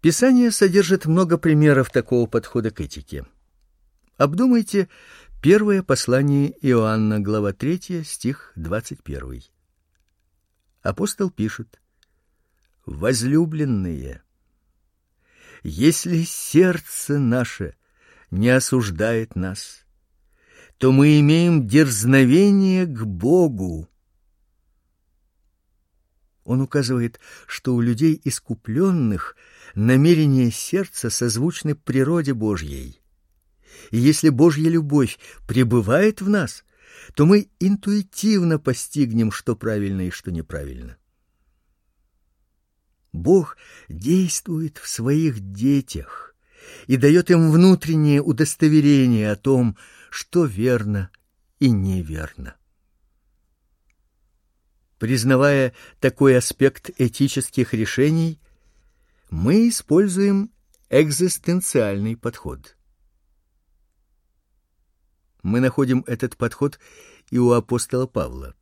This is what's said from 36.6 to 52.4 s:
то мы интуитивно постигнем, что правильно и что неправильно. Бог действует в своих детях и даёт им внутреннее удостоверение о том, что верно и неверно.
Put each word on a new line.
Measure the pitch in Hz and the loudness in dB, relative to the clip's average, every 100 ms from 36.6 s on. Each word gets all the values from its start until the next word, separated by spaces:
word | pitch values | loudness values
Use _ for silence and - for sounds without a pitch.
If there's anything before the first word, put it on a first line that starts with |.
| _ _ _ - - | _ _ _ -20 -16
то | - 151 | 0 4
мы | 208 202 _ | 4 2 _
интуитивно | 185 202 202 208 190 - 208 208 170 156 | -2 -2 -2 -4 -4 -4 0 0 0 0
постигнем, | 151 127 - 147 131 113 110 | -2 -4 -6 -2 -2 0 -2
что | - - 113 | -2 -6 -6
правильно | 110 107 98 95 92 | -4 -4 -4 -4 -6
и | |
что | - - | -8 -8
неправильно. | 85 78 78 69 62 60 60 _ _ _ _ _ _ _ _ _ _ _ _ _ _ _ _ _ _ _ _ _ | -8 -8 -10 -12 -14 -16 -20 _ _ _ _ _ _ _ _ _ _ _ _ _ _ _ _ _ _ _ _ _
Бог | 87 85 190 147 - - - _ | -6 2 2 2 -12 -20 -20 _
действует | 80 107 180 180 - - 160 160 - | -10 -2 0 0 -4 -8 -8 -8 -10
в | - | -14
своих | - 117 147 160 113 | -6 -2 0 0 -4
детях | 98 98 127 143 135 - 71 - - _ _ _ - - - | -12 -4 0 0 -2 -12 -14 -18 -20 _ _ _ -20 -20 -4
и | 127 | 2
даёт | 143 170 170 | 4 4 4
им | 175 160 | 4 4
внутреннее | 160 185 180 151 160 151 143 | 6 6 6 2 0 2 2
удостоверение | 147 120 151 - 156 151 143 139 127 117 107 | 0 -2 -2 0 2 4 4 4 4 2 0
о | 104 | -4
том, | 135 131 120 95 - _ _ | 0 2 0 -4 -16 _ _
что | - - 175 156 | -16 -4 -2 -2
верно | 95 120 120 104 104 92 _ _ _ _ _ | -2 -2 0 -2 -4 -6 _ _ _ _ _
и | 135 | 0
неверно. | 107 95 92 80 78 78 - | 2 0 -4 -6 -10 -12 -14